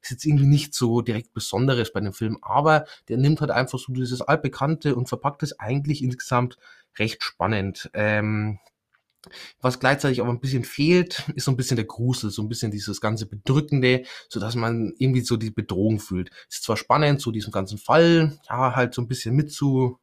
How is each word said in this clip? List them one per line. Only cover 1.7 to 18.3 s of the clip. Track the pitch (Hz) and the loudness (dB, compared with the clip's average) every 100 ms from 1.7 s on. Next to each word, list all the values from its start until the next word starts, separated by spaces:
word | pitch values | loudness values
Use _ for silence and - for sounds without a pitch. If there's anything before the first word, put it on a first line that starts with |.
| 123 110 | 2 0
bei | 101 | -2
dem | 101 | -6
Film, | - 107 110 | -4 -4 -4
aber | - 117 151 156 151 - _ | -2 2 4 2 2 -18 _
der | 113 | 2
nimmt | 139 156 | 4 2
halt | 147 | 2
einfach | 120 135 127 | 0 0 -4
so | - | -6
dieses | 127 127 123 | -6 -4 -4
Altbekannte | - 147 139 - 139 160 151 120 | 2 2 2 -2 -2 0 0 0
und | 123 | -2
verpackt | 120 139 143 | -2 -4 -4
es | 147 - | -8 -6
eigentlich | 104 139 143 147 | -4 -2 -2 -2
insgesamt | 127 123 - 123 123 - - - _ - | -2 -4 0 0 0 -4 -20 -20 _ -4
recht | 110 - | -4 -2
spannend. | - _ 92 110 98 95 - | -10 _ 0 0 -2 -6 -10
Ähm, | - 107 107 107 107 107 104 _ _ _ _ _ _ - - - _ | -2 0 0 0 -2 -2 -6 _ _ _ _ _ _ -20 -20 -20 _
was | 127 123 | -2 2
gleichzeitig | 131 139 143 123 | 2 2 0 0
aber | 117 | 0
ein | 120 | -2
bisschen | 135 131 | -2 -2
fehlt, | 117 - 147 180 180 - - | -4 0 4 4 2 -4 -8
ist | 139 | -4
so | - | -2
ein | 127 | -2
bisschen | 127 120 | 0 -2
der | |
Grusel, | 107 - 120 123 107 | -2 -2 -2 -2 -4
so | 98 | -4
ein | 107 | -6
bisschen | 113 110 | -4 -4
dieses | 101 101 98 | -4 -6 -4
ganze | 107 107 107 | -4 -4 -6
Bedrückende, | 107 - 135 151 143 127 127 127 - - | -10 0 0 2 2 4 2 0 -18 -10
sodass | 117 104 | -6 -4
man | 117 113 117 107 - | -2 0 0 -4 0
irgendwie | 131 127 | 2 2
so | 107 113 | 0 -2
die | 110 | -2
Bedrohung | 110 - 92 107 107 | -6 -4 0 2 0
fühlt. | - 92 90 - - | -2 -6 -6 -12 -14
Ist | - | -12
zwar | - 110 | -4 -4
spannend, | - 131 151 143 | 2 4 4 2
so | 120 | 0
diesen | 110 104 | -6 -4
ganzen | 104 95 104 | -6 -6 -10
Fall, | - 143 170 165 160 | 2 6 8 6 4